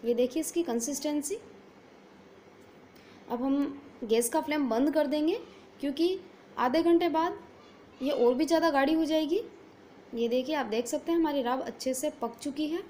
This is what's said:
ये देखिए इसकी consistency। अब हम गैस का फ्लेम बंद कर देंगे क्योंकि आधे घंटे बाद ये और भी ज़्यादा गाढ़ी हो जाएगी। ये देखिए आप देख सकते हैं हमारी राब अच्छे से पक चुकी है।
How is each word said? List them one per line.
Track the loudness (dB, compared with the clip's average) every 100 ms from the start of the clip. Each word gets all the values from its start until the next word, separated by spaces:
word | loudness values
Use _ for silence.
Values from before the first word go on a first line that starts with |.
| 0
ये |
देखिए | 0 2 0
इसकी | -4 -2
consistency। | -2 -2 -2 -4 -2 -2 -4 -8 -10 -20 -20 -20 -20 -20 -20 -20 -20 -20 -20 -20 -20 -20 -20 -20 -20 -20 -10
अब | -6
हम | -2 0 -2 -6 -18 -14
गैस | 0 0 2
का | -2
फ्लेम | -2 -2 0
बंद | 2 2
कर | 2 0
देंगे | 0 0 -2 -8 -20 -20 -8
क्योंकि | -6 0 0 0 -8 -20 -16 -2
आधे | 0 2
घंटे | 4 4 4
बाद | 2 0 -4 -16 -20 -20 -20 -20 -6
ये | -4
और | 2 4
भी | 4 2
ज़्यादा | 4 4
गाढ़ी | 4 2
हो | 2 2
जाएगी। | 2 2 -2 -4 -14 -20 -20 -20 -20 -12 -4
ये | 0
देखिए | 0 0 -2
आप | -2
देख | -2 -2
सकते | -4 0
हैं | 2
हमारी | 2 2
राब | 0 -2
अच्छे | -4 -6 -4
से | -2 -4 -4
पक | -8 -6
चुकी | -10 -4 -4
है। | -4 -8